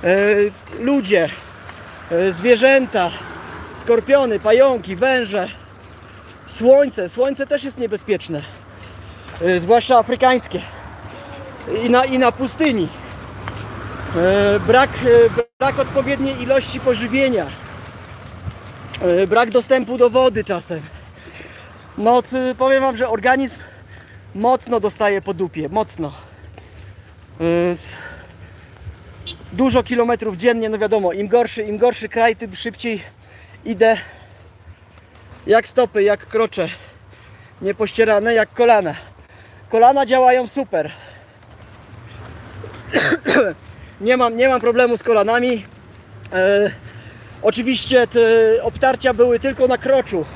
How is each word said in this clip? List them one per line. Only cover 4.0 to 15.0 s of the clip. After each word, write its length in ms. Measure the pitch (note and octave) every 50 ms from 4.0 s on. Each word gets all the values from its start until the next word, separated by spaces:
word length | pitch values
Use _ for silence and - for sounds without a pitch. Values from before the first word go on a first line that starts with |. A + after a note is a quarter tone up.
| A3+ - C4+ C#4+ C4+ B3 A3 G3
pająki, 560 | - G#3+ G#3+ B3 C4 C#4 C4 A#3 E3+ F3+ F#3+
węże, 540 | F3 A3+ C4 C4 B3+ A#3+ G3+ F#3+ G#3 F#3 G3+ - - - - - - - - - - - - - - - - - - - -
słońce. 600 | - - A3 A#3+ C4 C#4 C#4+ C4+ - - F#3+ F3
Słońce 380 | - A#3 B3 C4+ C#4 - C#4 -
też 160 | D4 C#4+ -
jest 140 | C#4 - -
niebezpieczne, 640 | C4 A#3 G#3 G3 - - G#3 F3 - - E3 D3 D3 - - - - - - - - - - - - - - - - - - -
e, 180 | E3+ F3 F#3 F3+
zwłaszcza 400 | E3 F3 A3+ A#3+ A3+ - B3+ A#3+
afrykańskie. 600 | A3 - B3+ A#3+ - B3+ B3+ B3 - - - F#3 - - - - - - - - - - - - - - - - - - - - - - - A3 A3+
I 60 | A#3+
na, 160 | A#3+ B3 C4
i 140 | C4+ C4 B3+
na 120 | C4 A#3+
pustyni. 560 | A#3 - C4 B3+ - - D#4+ D4+ B3+ A3 F3 D3+ - - - - - - - - - - - - - - - - - - - - - - - - - E3
E, 420 | E3+ F#3 F#3+ G3+ G3+ G3+ G3+ G#3
brak, 300 | F3+ F3+ A3+ B3+ C4+ C4+
e, 540 | - -